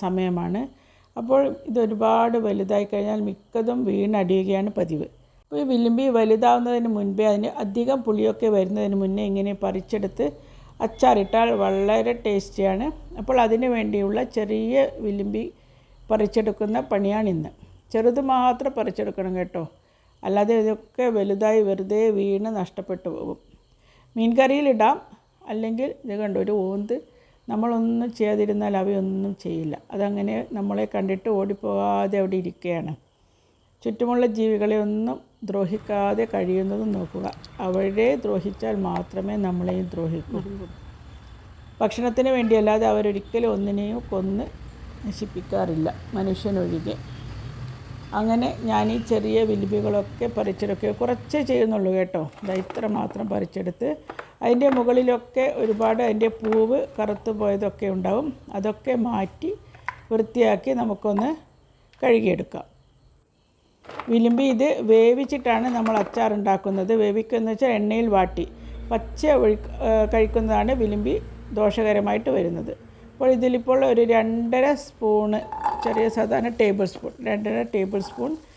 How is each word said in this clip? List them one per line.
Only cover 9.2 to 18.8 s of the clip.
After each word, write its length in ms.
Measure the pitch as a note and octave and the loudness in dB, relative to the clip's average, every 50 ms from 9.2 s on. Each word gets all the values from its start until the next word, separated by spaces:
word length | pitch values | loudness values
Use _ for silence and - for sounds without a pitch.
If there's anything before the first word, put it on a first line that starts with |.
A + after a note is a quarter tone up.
| G#3+ G3+ | -2 -2
ഇങ്ങനെ 240 | G3 G3 G3 G3+ G3 G3 G3 | -2 0 -2 -2 -2 -2 -2
പറിച്ചെടുത്ത് 600 | G3 F#3+ F#3+ F3+ - A3+ G#3 G3 F#3+ - - C#3+ D4 C#4+ - - - - - - - - - A3+ | -2 -2 -4 -4 -4 -4 -4 -2 -4 -4 -2 -4 -4 -4 -8 -14 -20 -20 -20 -20 -20 -8 -6 -6
അച്ചാറിട്ടാൽ 640 | A3 A3 - - B3+ A#3+ G#3 G3 - - A3+ A#3 A#3 A#3 G3+ G3 | -6 0 2 4 4 6 4 2 2 2 2 2 2 2 2 2
വളരെ 520 | G3 F#3+ G3 G3 G3+ G#3+ A3+ A3 A#3+ A#3+ A#3 - | 2 2 2 2 2 2 2 2 0 -2 -2 -2
ടേസ്റ്റിയാണ്. 600 | G#3+ G3+ G3 G3 - - - F#3+ G3 F#3+ G3 B3+ D#4 - - - - - A3+ G#3 | 0 0 0 -2 -4 -4 -2 0 0 0 0 -2 -4 -6 -8 -12 -14 -12 -8 -2
അപ്പോൾ 160 | - C4 B3 A#3 | 0 2 4 4
അതിന് 240 | A3 A3+ A3+ C4 B3+ A#3+ | 4 4 2 2 2 0
വേണ്ടിയുള്ള 460 | A3+ A3 G#3+ G#3 G3+ G3 G3 G#3 A3+ B3+ - - | 0 0 0 0 0 0 0 0 -2 -2 -2 -2
ചെറിയ 500 | A3+ G#3+ G3+ G#3+ A3 A3 A3+ B3+ C#4 C4+ - - - A3+ | -4 -2 -2 -2 -2 0 2 2 2 2 2 0 -4 -6
വിലുമ്പി 380 | G#3 G3+ G3+ G3 G#3 G3+ G#3+ A#3+ - - _ _ _ _ _ _ _ - - - - | -4 -4 -4 -4 -4 -4 -4 -6 -6 -10 _ _ _ _ _ _ _ -20 -18 -4 -2
പറിച്ചെടുക്കുന്ന 720 | A3 G#3+ G#3 G3+ - A3+ G#3+ A3 G3+ - G#3+ G#3 A3 B3 C#4 - A3+ | 0 0 0 2 2 0 0 0 0 -2 -2 -2 -2 -2 -2 0 0
പണിയാണിന്ന്. 600 | G3 G3+ G3 G#3 G#3+ A3 G3+ F3+ D#3+ D#3 - - - - - - - _ _ - | 0 0 0 0 0 0 0 0 -2 -4 -6 -12 -18 -20 -20 -20 -20 _ _ -2
ചെറുത് 280 | A3+ A3+ A#3+ A#3 C#4 C#4 C4+ C4 | 2 2 4 2 2 2 2 2
മാത്രം 420 | B3+ B3 B3+ A#3+ A#3+ C4+ C#4 C4+ | 4 4 2 2 0 -2 -4 -4
പറിച്ചെടുക്കണം 560 | A#3+ | -2